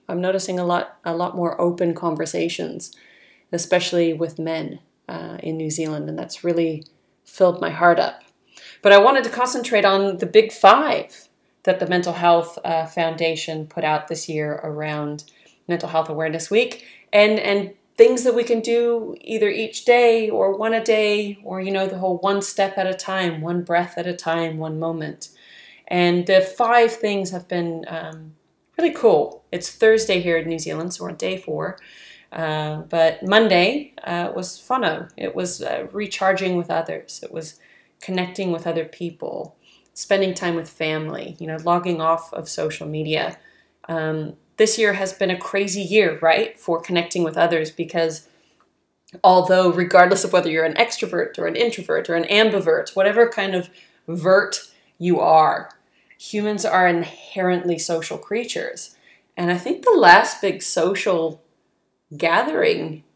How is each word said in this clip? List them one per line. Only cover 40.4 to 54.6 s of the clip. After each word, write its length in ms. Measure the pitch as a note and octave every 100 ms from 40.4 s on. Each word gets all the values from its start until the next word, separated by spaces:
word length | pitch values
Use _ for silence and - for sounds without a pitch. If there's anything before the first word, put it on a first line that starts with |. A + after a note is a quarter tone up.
| F3
with 160 | E3+ E3
family, 640 | - D#3 D#3 D#3 - - -
you 80 | D#3+
know, 80 | D#3+
logging 360 | E3+ F3 F3+ E3+
off 320 | D#3+ E3 -
of 160 | - D#3
social 380 | - D#3 - D#3
media. 520 | D#3 D#3 D#3 E3 F3 _ _ _ _ -
Um, 480 | E3 D#3 D#3 D#3 - _ -
this 180 | A3 A3+
year 160 | G#3
has 180 | F#3+ F#3+
been 180 | - F#3
a 80 | F3+
crazy 420 | - G3 G3+ F#3+
year, 380 | F3+ G#3+ F3+ D3+
right, 380 | E3 D#3+ A3 -
for 220 | - E3+
connecting 420 | - F3 E3+ F3+
with 160 | E3 D#3+
others, 320 | E3+ E3 D#3
because 580 | - E3 F3 E3 D#3 - _ _ _ _ _ _ _ _ F3+
although 480 | F#3 F#3 F3+ F#3 F#3
regardless 520 | F3 F3 F#3 F3+ F#3+
of 80 | F3+
whether 180 | - E3+
you're 140 | D#3+
an 100 | D#3+
extrovert 640 | - A#3 - F#3+ F3 - -
or 80 | E3+
an 100 | E3+
introvert 540 | A#3 A3 F3 D#3+ -
or 60 | E3+
an 80 |
ambivert, 680 | E3 G3+ A3 G3 E3 D#3+ -
whatever 340 | F#3+ G3 G#3 A#3
kind 260 | A3+ G3
of 160 | F#3 F3+ _ _ _ -
vert 640 | E3+ E3 F#3+ A3 -